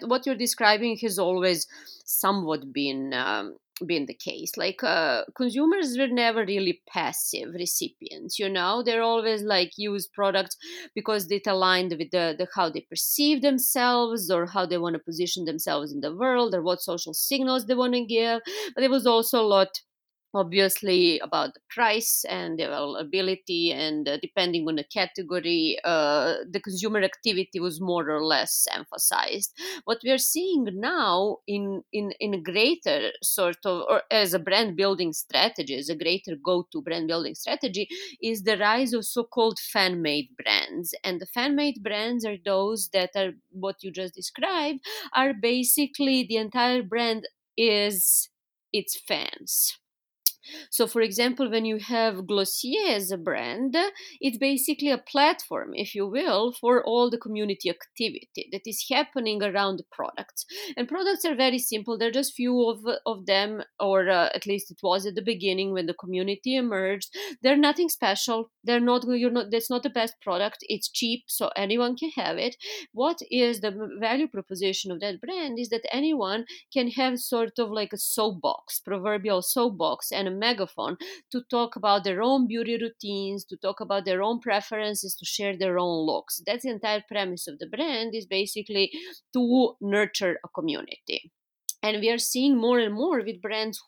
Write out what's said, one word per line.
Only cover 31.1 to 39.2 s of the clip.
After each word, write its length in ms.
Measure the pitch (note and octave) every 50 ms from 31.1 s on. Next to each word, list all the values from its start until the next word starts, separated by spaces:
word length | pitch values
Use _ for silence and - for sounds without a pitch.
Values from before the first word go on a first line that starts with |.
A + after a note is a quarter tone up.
| F3 F3+ G3 G#3 - - _ -
in, 340 | G3+ G3+ G3+ G3 G3 F#3 - _
in, 220 | - G#3 G#3 G3 - -
in 120 | - G#3 G3+
a 60 | F3+
greater 680 | D#3 F#3+ F3 G#3 A3 C4+ E4+ E4+ - F#3 C#3+ D3+ G#2+ G#2+ - -
sort 360 | - - - - F#3 F3 E3+ - -
of, 180 | G3+ F3+ E3+ - -
or 140 | G#3 - - -
as 240 | - A3 G#3 F#3 F3
a 60 | F#3
brand 380 | D#3+ F#3 F#3+ G#3 A#3 G#3 E3+
building 340 | F3+ G3 G3 G3 E3 F3+ E3
strategy, 640 | D3+ - - - - C3+ F3+ A3+ A3+ - D3+ C3+ C3+
as 140 | C3 C#3 D3+
a 80 | E3+
greater 400 | D#3 - E3 F3 G3 - - E3 C#3
go-to 400 | - F3+ F#3 F3 F3 - - E3
brand 280 | - E3+ E3 E3+ D#3+ D#3+
building 260 | E3 E3+ D#3+ - D#3
strategy, 540 | - - - - - - A#3+ F3+ G3 G#3+ - F4 F#4 G4 F#4+ D4 - -
is 200 | A3+ A3+ G#3 F#3
the 140 | A3 G#3+
rise 360 | F#3 G#3 G#3 A3 B3 C4+ A#3+ A#3+
of 100 | A#3 G3+
so-called 560 | - - A#3+